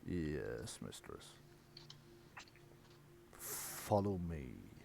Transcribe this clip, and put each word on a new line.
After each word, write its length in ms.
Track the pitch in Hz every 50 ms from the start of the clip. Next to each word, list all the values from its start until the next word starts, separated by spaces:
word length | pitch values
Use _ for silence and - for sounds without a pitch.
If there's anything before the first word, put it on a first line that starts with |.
| -
Yes, 720 | 87 90 87 80 76 73 73 50 52 58 58 - - - - -
mistress. 400 | 50 - - - - - - - - - - - - - - - - - - - - - - - - - - - - - - - - - - - - - - - - - - - - - - - - - -
Follow 800 | - - - - - - - - - - 110 101 98 101 98 90 87 85
me. 280 | 82 76 67 64 52 50 50 50 53 -